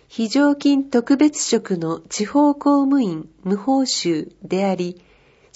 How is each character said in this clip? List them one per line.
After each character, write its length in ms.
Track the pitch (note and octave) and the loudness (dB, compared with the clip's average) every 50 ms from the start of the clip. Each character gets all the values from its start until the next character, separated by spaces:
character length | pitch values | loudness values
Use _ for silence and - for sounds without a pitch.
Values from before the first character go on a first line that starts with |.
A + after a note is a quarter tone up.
| _ | _
非 220 | _ - - A3+ G#3+ | _ -6 -6 -4 0
常 260 | - C4+ C#4+ C#4+ C#4+ | 2 2 4 4 2
勤 300 | C#4+ - C#4+ C#4+ C#4 C4+ | 2 2 2 2 2 0
特 320 | C#4 - A#3+ A#3 - C#4 | 0 0 0 2 2 2
別 260 | B3+ D4+ D4+ D4 - - | 4 4 2 2 0 -4
職 340 | - A#3 A3+ - - G3 | 0 0 -2 0 -2 -6
の 220 | E3+ E3 D#3+ E3 E3 - - | -4 -4 -4 -6 -6 -8 -12
地 160 | - - G#3 | -8 -6 -6
方 300 | G#3 - C#4+ D4 D4 C#4+ | -2 2 2 4 4 2
公 300 | C#4+ - C#4+ C#4+ C#4 C#4 | 0 0 2 2 2 2
務 180 | C4+ C#4 C#4 A#3+ | 2 2 2 0
員 260 | F#3 D#3+ D#3+ D#3+ - _ _ - | 0 -4 -6 -10 -14 _ _ -4
無 140 | F#3 G3+ | -4 -4
報 240 | G3+ G3 C4+ C4+ C4+ | -2 0 0 0 0
酬 500 | C4 B3+ - - - F3 E3 D3+ - - - _ - | 0 -2 -2 -4 -2 -2 -2 -2 -4 -8 -12 _ -8
で 200 | F3 F3+ F#3+ G3+ | -4 -2 -2 0
あ 80 | G3 F#3 | 0 -2
り、 260 | F3 F3+ F3 F3+ - _ _ _ _ _ _ _ _ _ _ - | -2 -4 -6 -8 -12 _ _ _ _ _ _ _ _ _ _ -14